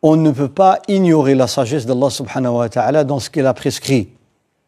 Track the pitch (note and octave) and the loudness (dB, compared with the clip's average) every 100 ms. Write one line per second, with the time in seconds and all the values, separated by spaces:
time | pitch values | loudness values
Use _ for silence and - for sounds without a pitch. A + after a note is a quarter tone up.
0 | D#3 D#3+ D#3 C3 C#3 C#3 F#3+ F#3+ - G3 | 4 4 2 0 -4 2 2 2 0 0
1 | F3+ D#3+ C3+ C3+ B2 - A#2 D3 A#2 B2+ | 2 2 2 2 0 -2 -2 -4 -4 -2
2 | C3+ - B2+ C3+ B2+ A#2+ A#2 B2 A2+ D3 | -2 -4 -8 -4 -2 -2 -2 -2 0 0
3 | C#3 C#3 - D#3 C3 B2 C#3+ - - C3+ | 0 -4 -6 -2 -2 -2 -6 -6 -2 -2
4 | F#2+ _ _ _ _ _ | -2 _ _ _ _ _